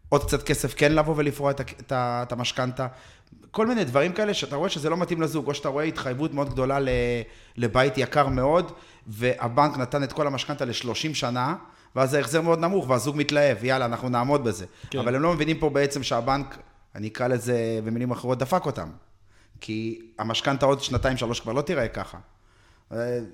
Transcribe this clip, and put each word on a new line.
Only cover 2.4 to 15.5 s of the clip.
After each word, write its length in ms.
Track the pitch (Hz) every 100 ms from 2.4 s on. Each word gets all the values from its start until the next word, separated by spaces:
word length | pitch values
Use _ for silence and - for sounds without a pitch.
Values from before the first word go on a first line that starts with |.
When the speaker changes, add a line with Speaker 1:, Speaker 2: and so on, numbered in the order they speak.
| 120 - 127 127 127 - - - _ - -
Speaker 1:
כל 160 | - 220
מיני 160 | 233
דברים 300 | 147 135 170
כאלה 200 | 180 208
שאתה 220 | 202 - 143
רואה 140 | 185
שזה 200 | 170 151
לא 80 | 170
מתאים 240 | 170 170
לזוג, 260 | 156 151 139
או 60 |
שאתה 160 | 139 151
רואה 140 | 135
התחייבות 500 | 160 160 135 127 156
מאוד 160 | 143 139
גדולה 300 | 117 127 139
ל-, 80 | 135 123 120 120 110 - - -
לבית 400 | 117 123 139 139
יקר 300 | 120 147 135
מאוד, 440 | 131 135 170 165 - - - -
והבנק 680 | 107 123 - 120 123 147 143
נתן 260 | 123 147
את 100 | 135
כל 140 | - 147
המשכנתה 380 | 131 - 139 127
לשלושים 480 | 110 120 110 156 139
שנה, 400 | 127 123 131 185 - - - 127
ואז 180 | 131
ההחזר 280 | 143 123 160
מאוד 180 | 165 165
נמוך, 300 | 170 196 131
והזוג 260 | 127 127 147
מתלהב, 460 | 147 147 143 110
"יאללה, 220 | 123 131 120
אנחנו 240 | 113 127
נעמוד 340 | 120 127 143
בזה." 220 | 120 98 90 - -
Speaker 2:
כן. 100 | 135
Speaker 1:
אבל 160 | 120 131
הם 60 |
לא 120 | 165
מבינים 260 | 165 156